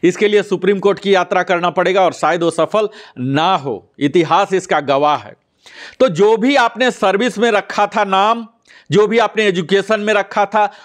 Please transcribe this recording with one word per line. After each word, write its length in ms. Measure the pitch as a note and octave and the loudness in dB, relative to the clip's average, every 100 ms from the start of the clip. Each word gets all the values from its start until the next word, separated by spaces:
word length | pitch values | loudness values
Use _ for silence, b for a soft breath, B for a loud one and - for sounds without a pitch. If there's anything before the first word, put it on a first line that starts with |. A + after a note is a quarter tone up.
इसके 240 | F3 F3 G#3 | -2 0 0
लिए 160 | G#3 | 0
सुप्रीम 360 | F#3+ F#3 F#3 G3 | 0 -2 0 0
कोर्ट 200 | G3 F#3 | 0 0
की 160 | G3 | 0
यात्रा 280 | F#3+ F3 F#3 | 0 0 -2
करना 260 | F3+ F3 F3 | 0 -2 -2
पड़ेगा 320 | F#3 F3+ F#3+ | 0 0 2
और 120 | F3 | 0
शायद 300 | - D#3 F3 | 0 -2 0
वो 80 | E3+ | -2
सफल 380 | E3 D#3 G#3+ G#3 B B B2+ | -2 -2 0 -2 B B -8
ना 360 | C3 C#3+ F3 | -4 0 0
हो, 360 | F3+ C#3 G2+ - - | 0 -4 -10 -12 -4
इतिहास 540 | C#3+ F3 D#3 F3 F#3+ | 0 0 2 0 0
इसका 260 | F#3 - D#3 | -2 -2 -2
गवाह 380 | C#3 C#3 D3 C3+ | 0 2 2 0
है। 160 | G2+ - _ _ B B B - | -6 -20 _ _ B B B 0
तो 100 | B3+ | 0
जो 280 | D#3 G#3 A3 | 2 2 2
भी 180 | B3+ | 2
आपने 360 | C4+ A#3 A3 B3+ | 2 0 0 -2
सर्विस 460 | - G3+ G3+ B3 G3+ | 0 0 0 -2 -2
में 140 | A#3 | 0
रखा 360 | G#3 - - G3+ | 0 -2 -2 -2
था 160 | G#3+ | -2
नाम, 440 | G3+ F#3+ G#3 A#3 A3 _ b b - | 0 2 2 -2 -8 _ b b -2
जो 160 | F3+ G#3 | 2 2
भी 100 | A#3 | 2
आपने 280 | G#3+ A3 | 0 0
एजुकेशन 540 | G#3 F#3 D#3 G3 G3 G#3+ | 0 -2 0 -2 0 -2
में 140 | G#3 | 0
रखा 320 | G#3 G3 G#3+ | -2 -2 -2
था, 260 | G3 G#3+ G#3 B | 0 0 -2 B